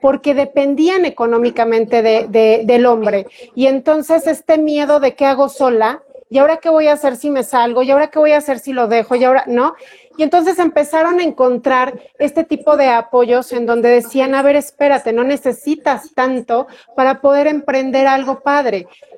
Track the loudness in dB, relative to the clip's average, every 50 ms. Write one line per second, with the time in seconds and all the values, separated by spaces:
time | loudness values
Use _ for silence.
0 | 0 0 0 0 -2 -2 0 0 -2 -2 0 0 0 0 0 0 0 2 2 0
1 | -2 -2 -2 -2 -2 0 0 0 0 0 -2 -2 -2 0 0 -2 0 0 0 0
2 | 2 2 2 0 0 0 0 2 4 4 2 2 2 2 2 4 4 2 2 2
3 | 0 0 2 2 0 0 -2 -8 -20 -10 -4 0 0 0 0 0 0 0 0 0
4 | 0 0 0 0 0 -2 -4 -2 -2 0 0 0 0 0 0 0 0 2 2 2
5 | 2 0 0 0 0 0 2 0 -2 -2 -2 -2 0 0 2 2 0 0 -2 -6
6 | _ _ -20 -20 -10 -2 0 2 2 2 2 0 0 0 2 2 2 2 0 0
7 | -2 -4 -4 -4 -4 -4 -4 -4 -4 -2 -2 0 0 0 0 -2 0 2 0 0
8 | 0 -2 0 0 2 2 2 0 0 -4 -6 -6 -8 -8 -4 -4 -2 0 0 -2
9 | 0 0 0 0 2 2 2 0 0 -2 -2 0 -2 -2 -4 -8 -18 -20 -20 -20
10 | _ _ _ -4 -2 2 2 2 2 0 0 0 0 0 0 -2 -2 0 0 -2
11 | 0 0 0 -2 -2 -2 -2 0 0 0 0 -2 -2 -2 0 0 -2 -2 -6 -12
12 | -18 -14 _ -4 -4 -4 -2 -4 -4 -4 -6 -4 0 0 2 2 2 2 0 0
13 | -2 0 0 0 2 2 0 -2 -2 -4 -8 -6 -4 -2 -2 0 2 2 2 2
14 | 0 -2 -2 -2 -2 0 0 0 2 2 2 0 -2 -6 -4 -2 0 0 0 0
15 | -2 -2 -2 -2 -2 -2 -4 -4 -4 -6 -6 -4 -4 -6 -6 -4 -2 -4 -4 -4
16 | -8 -8 _ -4 -2 -2 -4 -6 -4 -4 -4 -4 -4 -6 -12 -20 _ _ -4 0
17 | 0 0 0 0 0 2 2 2 2 0 -2 -4 -4 -4 -4 -2 -2 -2 0 0
18 | 2 2 0 0 -2 -4 -6 -6 -2 -2 -2 0 0 -2 -4 -6 -6 -10 _ _
19 | _ -20 -20